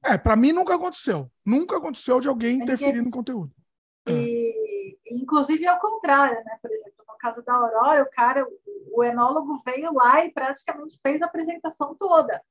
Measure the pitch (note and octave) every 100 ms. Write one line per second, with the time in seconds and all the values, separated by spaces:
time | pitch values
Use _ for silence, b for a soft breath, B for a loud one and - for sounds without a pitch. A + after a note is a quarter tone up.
0 | C#4+ G#3 A3+ A3 C4 E4 F#4 F4+ F4+ -
1 | - F3 C3 _ - B3+ F4+ F4+ D#4+ B3+
2 | - B3+ C4+ B3 A#3 B3+ B3 C4 C#4 A#3+
3 | B3 B3 A#3 A#3+ D3+ _ _ _ _ _
4 | - A#4+ A#4 A#4 A#4 A4+ - - G4 -
5 | - A#3+ C4+ D4+ C#4+ D#4 F4 F4+ G#4 A4
6 | D#4+ C#4 C#4 A3+ A3 A3+ A#3 A3 A3 _
7 | _ - A#3 A3+ B3 B3 A#3 A3 C4 B3
8 | C#4 - A#3+ C4 B3+ - - G3+ - A#3
9 | A#3+ A#3 B3 D4+ C#4+ C#4 - C4 D#4+ C#4+
10 | B3 C#4+ E4+ D4 C4+ C#4+ - D4+ D#4 _
11 | C#4 D4+ E4+ E4+ D#4+ E4+ D#4+ - C#4+ -
12 | G4 E4 B3+ - _